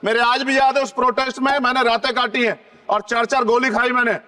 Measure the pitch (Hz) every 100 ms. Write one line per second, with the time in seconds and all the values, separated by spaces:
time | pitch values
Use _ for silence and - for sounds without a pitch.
0 | 190 226 240 254 269 269 269 269 269 -
1 | 247 247 262 254 262 269 247 254 240 233
2 | 262 247 240 226 233 - - - - 208
3 | 196 233 233 269 220 233 262 226 247 247
4 | 240 190